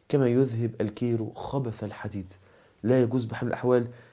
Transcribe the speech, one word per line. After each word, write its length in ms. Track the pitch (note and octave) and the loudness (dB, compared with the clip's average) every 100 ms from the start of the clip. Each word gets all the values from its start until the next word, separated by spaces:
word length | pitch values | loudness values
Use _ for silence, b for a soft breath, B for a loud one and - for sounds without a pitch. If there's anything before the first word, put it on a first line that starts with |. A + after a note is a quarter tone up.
| - | -2
كما 180 | D3 B2 | 2 4
يذهب 440 | B2 C3 A#2 A#2 - | 4 2 0 -4 -2
الكير 440 | G#2 - B2 A2+ G#2+ - | -4 -2 -2 -2 -4 -8
خبث 480 | F#2+ C#3 A#2 A2 | -6 -4 -4 -6
الحديد.'" 500 | G2+ - G#2 G2 F#2 - b b b b | -10 -10 -8 -8 -10 -16 b b b b
لا 180 | G#2+ C3 | 2 4
يجوز 240 | A2+ B2+ A#2 | 4 2 -2
بحال 220 | A#2 B2 | -4 -4
الأحوال 400 | - B2 B2 A#2 B B | -2 2 2 2 B B